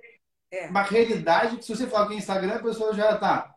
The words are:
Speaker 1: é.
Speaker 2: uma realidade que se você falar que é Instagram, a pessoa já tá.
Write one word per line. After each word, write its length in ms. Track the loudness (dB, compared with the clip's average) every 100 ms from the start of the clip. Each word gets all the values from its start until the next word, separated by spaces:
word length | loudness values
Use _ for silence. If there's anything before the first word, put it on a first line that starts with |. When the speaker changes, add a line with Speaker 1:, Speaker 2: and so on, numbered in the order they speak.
| -20 _ _ _ _
Speaker 1:
é. 180 | -10 -4
Speaker 2:
uma 140 | -2
realidade 720 | 2 2 2 2 2 4 2 -2
que 60 |
se 120 | -8 -6
você 100 | -2
falar 200 | 0 0
que 80 |
é 20 | -2
Instagram, 380 | -4 -2 -2
a 80 | -2
pessoa 320 | -4 -2 -2
já 220 | 2 2 2
tá. 380 | 2 0 -4